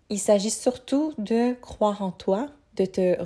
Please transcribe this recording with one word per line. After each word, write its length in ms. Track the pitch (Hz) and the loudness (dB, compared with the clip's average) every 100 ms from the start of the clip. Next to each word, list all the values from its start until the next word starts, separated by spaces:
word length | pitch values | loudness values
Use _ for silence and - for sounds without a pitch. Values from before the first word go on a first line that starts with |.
| - | -8
il 100 | 208 | -4
s'agit 320 | - 208 202 | 4 4 4
surtout 600 | - - 254 - 277 311 294 | -2 -2 -2 -2 0 0 -4
de 360 | 208 226 240 247 | -2 2 2 -2
croire 400 | - - 208 202 | -8 -2 0 0
en 100 | 196 | -6
toi, 360 | 180 - 196 285 - _ - | -6 -2 -2 -2 -10 _ -4
de 100 | 190 | -2
te 360 | 190 185 175 | 0 0 0